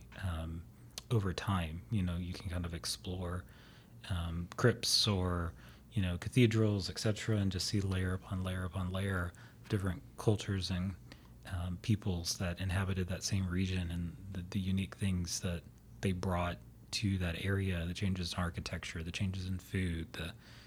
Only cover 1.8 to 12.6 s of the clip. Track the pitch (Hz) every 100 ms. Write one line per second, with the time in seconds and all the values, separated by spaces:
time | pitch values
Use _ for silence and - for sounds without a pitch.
1.8 | - 110 90 87 87 87 80 87 85 82
2.8 | - - - 90 87 90 - - - -
3.8 | - - - 90 85 85 87 - 120 -
4.8 | - - 110 98 90 87 85 - - -
5.8 | - - 90 87 - 131 117 110 110 101
6.8 | 90 - 110 104 - 107 98 90 - 104
7.8 | 95 95 92 92 - 95 92 90 90 98
8.8 | 92 95 98 95 87 - - - - 107
9.8 | 95 87 - - - 104 - 98 87 90
10.8 | 95 95 - - - - - 90 87 87
11.8 | - 104 104 87 85 - 90 87